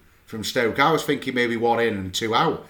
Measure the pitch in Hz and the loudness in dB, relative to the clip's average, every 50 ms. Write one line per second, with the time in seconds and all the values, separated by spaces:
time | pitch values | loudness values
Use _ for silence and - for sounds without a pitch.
0 | _ _ _ _ _ - - 110 101 - - 131 120 110 98 - 139 156 160 139 | _ _ _ _ _ -12 -10 -8 -6 -2 0 0 2 2 2 2 2 4 4 2
1 | - - 147 117 - 131 123 123 120 117 117 113 113 120 117 117 117 113 107 98 | 0 0 -2 -2 -2 -4 -2 0 0 0 0 0 2 2 2 2 2 0 0 -2
2 | 95 92 92 - 113 110 113 127 160 165 131 - - | -6 -6 -6 -4 -4 0 2 2 2 2 0 -4 -8